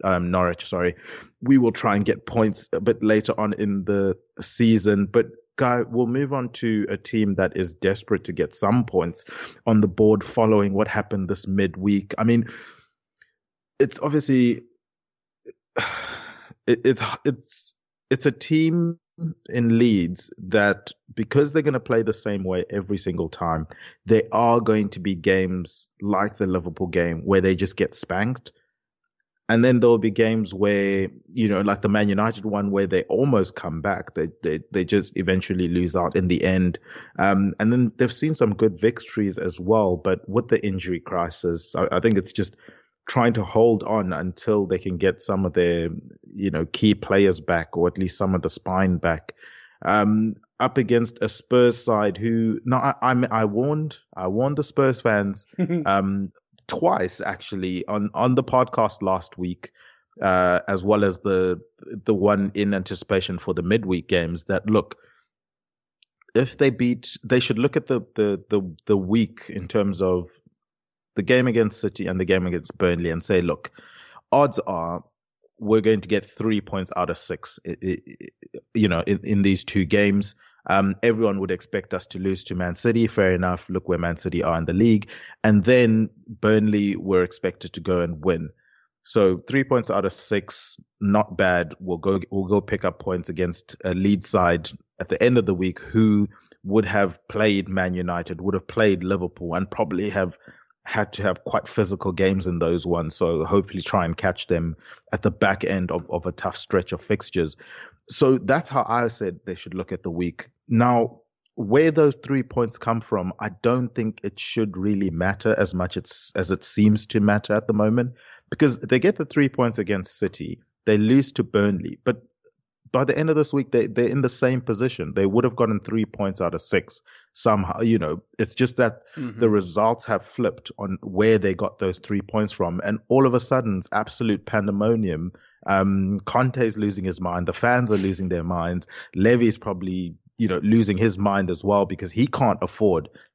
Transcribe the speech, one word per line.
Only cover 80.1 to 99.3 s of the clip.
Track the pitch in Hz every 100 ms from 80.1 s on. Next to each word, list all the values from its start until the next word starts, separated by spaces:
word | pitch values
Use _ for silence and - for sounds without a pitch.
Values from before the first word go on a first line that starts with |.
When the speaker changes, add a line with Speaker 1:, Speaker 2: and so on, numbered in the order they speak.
| 98 101 - _ _ -
Speaker 1:
Um, | 98 98 98
everyone | 117 110 113 98
would | 95
expect | 90 - 101 -
us | 92 -
to | 92
lose | 95 95 -
to | 90
Man | 90 87
City. | 120 113 113
Fair | - 95
enough. | 90 90 87 -
Look | 92 -
where | 87
Man | 85 82
City | 92 85
are | 82 82
in | 82
the |
league. | 90 117 110 - - - -
And | 110 104
then | 95 127 117 110 107 _ -
Burnley | 110 107 107 107 104 101 87
were | 90 92
expected | 90 - 95 - -
to | -
go | 85 90
and | 85 78
win. | 92 82 78 _ _ _ _ _
So | - 113 98 92 -
three | 135
points | 131 127 110
out | 98 95
of |
six, | - - 104 - - - - - -
not | 101 104 - 90
bad. | 95 87 82 -
We'll | 92 85
go, | 95 98 -
we'll | 98 92
go | 101
pick | 101 104 95
up | 82
points | - 90 85
against | 82 90 85 - -
a | 92 90
Leeds | 98 98 -
side | 98 87 85 - - _ -
at | -
the | 90
end | 123 123
of | 101
the | 90
week | 92 -
who | - 110 107 104 101 - _ _
would | 95 107 101
have | 101 98 85 _
played | 107 107 98 95
Man | 95 92 90
United, | 90 85 85 82
would | 92
have | 95 -
played | - 107 92
Liverpool, | 92 98 90